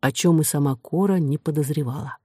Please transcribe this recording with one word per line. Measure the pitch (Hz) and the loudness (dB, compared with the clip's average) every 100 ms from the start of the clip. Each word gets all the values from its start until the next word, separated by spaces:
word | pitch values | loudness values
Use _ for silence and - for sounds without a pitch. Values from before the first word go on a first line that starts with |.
о | 135 | 0
чем | - 180 165 | 2 2 4
и | |
сама | 147 151 143 127 | 2 0 0 -2
Кора | - 160 196 190 | -4 -2 2 2
не | 147 147 | 0 -2
подозревала. | - 151 139 151 131 139 139 - | -2 -2 -2 -2 -4 -6 -10 -14